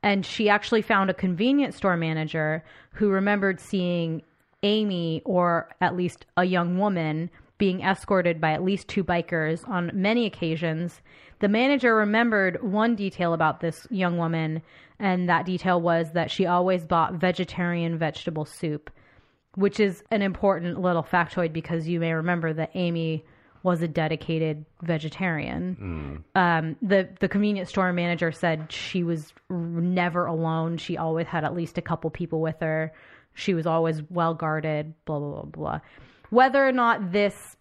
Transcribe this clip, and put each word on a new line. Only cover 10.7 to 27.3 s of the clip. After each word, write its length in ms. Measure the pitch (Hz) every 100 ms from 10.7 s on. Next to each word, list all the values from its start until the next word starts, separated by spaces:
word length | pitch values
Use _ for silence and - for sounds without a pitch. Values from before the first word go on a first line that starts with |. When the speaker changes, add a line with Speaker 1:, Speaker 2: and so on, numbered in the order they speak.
| 160 175 - _ - - -
Speaker 1:
The 80 | 208
manager 480 | 214 262 285 240 220
remembered 680 | 208 214 240 214 190 175
one 320 | 214 202 233 226
detail 380 | 196 - 175
about 260 | 165 160 156
this 260 | 170 160 -
young 280 | 202 180 170
woman, 440 | 165 165 160 160 - - - _
and 300 | 202 180 180
that 160 | 170 180
detail 340 | 180 190 180
was 300 | 170 165 165
that 180 | 165 156
she 160 | - 180
always 400 | 175 180 185 165
bought 280 | 170 160 175
vegetarian 840 | 180 175 180 - 175 175 170 165
vegetable 480 | 160 - - 156 151
soup, 440 | - 165 147 - - - _ _ _ _ -
which 240 | 202 202
is 240 | 202 170 -
an 100 | 220
important 580 | 202 180 202 180 175 175
little 220 | 180 170
factoid 500 | 156 180 170 - 170
because 340 | 160 - 165 160
you 120 | 170
may 140 | 165
remember 380 | 160 165 175 160
that 180 | 156 156 190
Amy 480 | 175 170 165 156 - _ _ _
was 180 | 185 175
a 60 | 170
dedicated 800 | 156 156 160 - 160 160 151 151 _
vegetarian. 1400 | 170 160 156 - 185 160 131 135 180 180 98 80 71 76 - 190
Speaker 2:
Mm. 40 |
Speaker 1:
Um, 360 | 175 165 160 160
the, 280 | 208 196 185 -
the 80 |
convenience 420 | 196